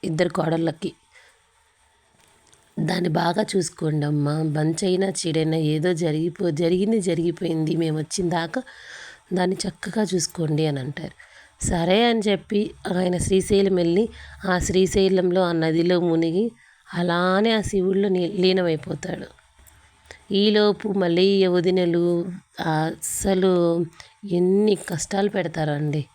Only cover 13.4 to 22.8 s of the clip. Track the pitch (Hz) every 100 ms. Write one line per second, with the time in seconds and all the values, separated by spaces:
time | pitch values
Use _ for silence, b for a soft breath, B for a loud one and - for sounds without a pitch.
13.4 | 185 196 196 185 170 175 226 B B B
14.4 | 185 180 - 185 185 214 190 185 180 180
15.4 | 180 170 160 160 170 180 175 165 165 170
16.4 | 233 - b b - 170 175 175 180 190
17.4 | 220 220 196 202 185 190 202 185 175 185
18.4 | 185 185 175 160 - 151 175 170 - -
19.4 | _ _ - B B B B B _ 196
20.4 | 208 208 208 208 214 196 180 170 190 196
21.4 | 185 180 175 185 175 170 175 170 180 180
22.4 | - - 170 156